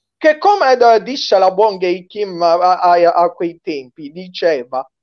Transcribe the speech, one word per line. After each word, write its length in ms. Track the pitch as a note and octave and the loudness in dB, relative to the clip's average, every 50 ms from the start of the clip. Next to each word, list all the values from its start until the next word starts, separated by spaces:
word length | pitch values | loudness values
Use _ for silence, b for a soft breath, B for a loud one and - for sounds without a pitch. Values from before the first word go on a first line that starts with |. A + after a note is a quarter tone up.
| _ _ _ | _ _ _
che 220 | _ - D#4 D4+ D4+ | _ 0 0 0 2
come 380 | - G4 G#4 G4+ E4+ C4 C4 | 2 0 2 2 2 2 2
d-, 260 | B3 A#3 A#3 A3+ A3 F#3+ | 4 4 4 4 2 0
disse 360 | G3+ C4+ C#4 - - G#3+ F#3+ | -4 -8 -8 -4 0 0 0
la 140 | F#3+ F#3 F#3 | 0 0 0
buon 240 | F#3 G#3+ A3 G3+ | 0 0 0 0
Gay 300 | F#3 F#3 F3+ F3+ F#3+ F3+ | -2 -4 -4 -4 -4 -8
Kim 360 | _ - G#3 G#3 G3 F3+ E3+ E3+ | _ -10 -8 -8 -8 -4 -2 0
a, 380 | E3+ E3 F3 F3+ F3+ F#3 F3 | 0 0 2 2 0 0 2
a, 120 | - F3+ F3 F3 F3 E3+ E3 | 2 2 2 4 4 2 2
a 180 | F3 E3+ F3 | 2 0 0
quei 300 | - - F3 E3+ E3 E3 _ | -2 -4 -8 -8 -8 -10 _
tempi, 480 | - D#3+ C#3+ C3 B2 _ - D#3 C#3+ | -10 -10 -10 -10 -14 _ -18 -18 -16
diceva, 760 | D#3 F3 F#3 F#3 F#3 - - E3+ D#3 C3+ B2 B2+ C3 C3 C3+ - _ _ | -16 -16 -16 -16 -8 -4 -2 -2 -2 -2 -4 -8 -8 -10 -10 -10 _ _